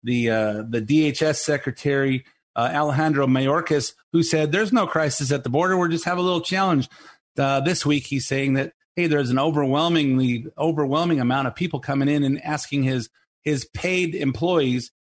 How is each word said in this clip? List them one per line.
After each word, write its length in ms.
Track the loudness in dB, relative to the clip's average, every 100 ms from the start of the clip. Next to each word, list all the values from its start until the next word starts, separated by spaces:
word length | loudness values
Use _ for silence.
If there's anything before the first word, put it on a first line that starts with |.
the, 280 | -2 0 2
uh, 320 | 0 0 -2 -4
the 120 | -4
D 260 | 2 2 2
H 160 | 2
S 180 | 0 0
secretary, 800 | -2 -2 -4 -4 -2 0 0 -2 -6 _ _ -4
uh, 160 | -2
Alejandro 540 | 0 0 0 2 2 2
Mayorkas, 680 | 2 2 0 0 -2 -2 -10 _
who 120 | 0
said, 260 | 2 2 2
"There's 220 | 0 2
no 160 | 2 2
crisis 420 | 0 0 -2 -2
at 140 | -2
the 40 | 0
border. 300 | 0 2 2
We're 80 | 2
just 180 | 0
have 140 | -2 -2
a 20 |
little 200 | 0 0
challenge." 480 | -2 0 2 2 0 -8 -20 -20 _ -2
Uh, 220 | 0 2
this 260 | 0 0 0
week, 200 | 0 0
he's 200 | -6 -2
saying 280 | -2 0
that, 180 | 0 -2 _ _ -4
hey, 100 | 0
there's 240 | 2 2
an 80 | 2
overwhelmingly, 1080 | 2 2 2 2 2 2 2 2 2 -2 -6 -4
overwhelming 600 | -2 0 0 0 2 2
amount 260 | 2 0 -2
of 80 |
people 240 | -4 -4 -4
coming 300 | -4 0 2
in 160 | 2
and 200 | 0 -2
asking 380 | -4 -6 -4 -2
his, 260 | 0 -2 -6 _ _ _
his 220 | -4 -4 -4
paid 440 | -6 -2 0 -2 -2
employees 760 | -2 -2 0 2 2 -2 -4 _